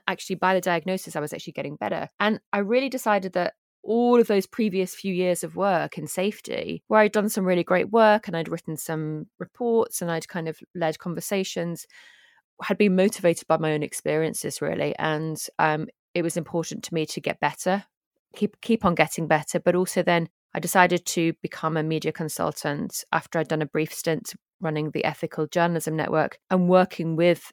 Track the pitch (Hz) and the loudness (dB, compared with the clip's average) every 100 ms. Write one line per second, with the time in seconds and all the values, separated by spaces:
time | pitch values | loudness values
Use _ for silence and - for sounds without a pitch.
0 | - 185 - 180 185 190 185 170 185 190 | -4 -6 -6 0 2 2 2 -2 -2 -6
1 | - 160 151 165 - 151 143 147 208 165 | -4 -6 -6 -8 -10 -8 -8 -6 -4 -4
2 | - - 208 220 - 202 202 247 269 254 | -6 -2 0 0 -2 -4 2 0 0 -4
3 | 226 202 190 180 175 - _ _ - 233 | 0 0 0 -2 -2 -4 _ _ -2 2
4 | 240 240 233 196 - - 214 185 185 - | 6 6 6 2 0 -2 0 0 -4 -4
5 | 196 180 180 170 165 170 196 170 151 - | -4 0 0 0 -4 -2 0 2 -2 -8
6 | 151 - 196 - - - - 165 - 214 | -8 -4 -4 -4 -8 -8 -6 -10 0 4
7 | 214 214 208 214 185 175 - 180 196 226 | 4 2 0 0 0 0 2 0 2 6
8 | 214 214 - 165 160 165 - 156 - 160 | 6 6 0 -6 -4 -8 -8 -10 -6 -6
9 | 156 156 160 - 175 - 240 226 - - | -4 -8 -12 -14 -14 -6 2 2 2 -2
10 | 170 160 - 180 160 - - 175 160 160 | -4 -4 -4 -6 -6 -8 -12 -4 -2 -2
11 | 180 170 - 190 190 180 170 170 - - | -6 -6 -4 -2 -2 -4 -6 -6 -12 -20
12 | - _ _ _ _ - - 190 208 185 | -20 _ _ _ _ -12 -4 4 6 6
13 | 196 - 180 170 - 160 156 151 147 - | 4 4 2 2 2 0 2 0 -2 -4
14 | 151 151 160 - 147 - 147 - 147 - | -2 0 0 -2 -8 -4 -4 -2 -2 -2
15 | 156 151 160 151 - - 156 156 160 _ | -2 -2 -4 -6 -8 0 0 0 -4 _
16 | _ 175 165 175 151 170 160 - - 165 | _ -2 -2 -4 -4 -6 -6 -8 -6 -4
17 | 156 - - - 147 - 185 196 - _ | -4 -4 -6 -2 -2 -2 -2 -2 -4 _
18 | _ _ _ - 202 - - 226 185 165 | _ _ _ -4 -4 -4 -2 2 2 4
19 | 156 - 156 156 - 165 180 180 185 185 | 2 0 2 2 2 0 2 2 0 0
20 | 175 170 165 _ _ - 175 190 180 175 | 2 2 0 _ _ -8 2 6 6 4
21 | - 180 165 - - - 160 160 156 156 | 0 0 0 -2 -8 -4 -2 0 0 -2
22 | 160 - 156 - 156 - 151 147 - - | -4 -4 -6 -2 -4 -2 -6 -4 -6 -8
23 | - 160 - 170 156 156 151 156 156 - | -4 -4 -2 -4 -2 -2 -2 -2 -4 -4
24 | 170 160 - - _ - 165 151 151 - | -4 -4 -6 -18 _ -8 -4 -4 -4 -2
25 | - 156 165 - 151 175 170 170 160 156 | -4 -4 -8 -6 -2 0 0 0 -2 -4
26 | - 156 - - - 185 180 185 180 - | 0 0 0 -4 -2 2 6 6 4 -2
27 | 165 160 175 170 - | -4 2 4 2 -4